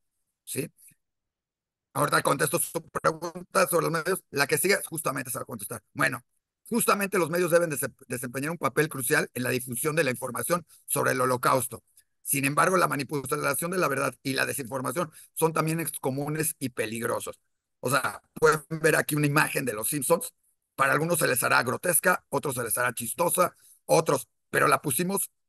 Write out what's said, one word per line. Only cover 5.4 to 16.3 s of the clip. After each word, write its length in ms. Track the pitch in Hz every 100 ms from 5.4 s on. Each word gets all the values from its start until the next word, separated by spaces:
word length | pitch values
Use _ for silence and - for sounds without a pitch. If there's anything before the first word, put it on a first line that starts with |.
a 20 |
contestar. 380 | - 123 - 117 -
Bueno, 320 | - 143 123 - _ _ _ -
justamente 500 | 226 226 202 196 196
los 120 | 156
medios 220 | 175 175
deben 180 | 170 170
dese-, 220 | 139 131 - -
desempeñar 420 | 127 127 135 147
un 80 | 170
papel 300 | 139 151 156
crucial 420 | 135 123 151 -
en 100 | 127
la 60 | 123
difusión 440 | 127 127 117 151
de 80 | 156
la 80 | 135
información 560 | 123 131 120 120 170 - _ -
sobre 260 | 139 131
el 80 | 131
holocausto. 640 | 127 127 143 131 - 107 _ _ _ _
Sin 240 | - 143 135
embargo, 300 | 147 165 185
la 120 | 151
manipulación 840 | 143 147 147 131 147 143 135 170
de 80 | 185
la 80 | 151
verdad 300 | 135 139 -
y 80 | -
la 120 | 135
desinformación 680 | 127 123 120 131 131 131 165 - -
son 180 | - 160
también 260 | 160 156 165
ex-, 220 | 160 -
comunes 560 | 135 131 143